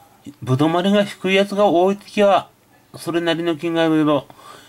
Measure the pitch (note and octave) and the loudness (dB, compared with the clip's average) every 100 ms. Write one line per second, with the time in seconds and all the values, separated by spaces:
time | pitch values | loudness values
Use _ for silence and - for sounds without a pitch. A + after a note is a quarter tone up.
0 | - _ - - - C3 D#3 F3 G3 G#3 | -20 _ -20 -12 -4 0 0 0 0 0
1 | G3+ - F#3 G3 G3+ G3 G3+ E3 F#3 G3+ | 0 -4 -2 0 0 0 2 2 0 -2
2 | - G#3 G3+ F3 - _ _ _ _ - | -6 0 2 2 -2 _ _ _ _ -14
3 | E3+ E3 E3+ E3 E3+ D3 E3+ E3 D#3+ D#3 | -6 -4 -2 -2 -2 -4 -4 -2 0 2
4 | D3+ C#3+ - - - - | 2 0 -4 -18 -20 -20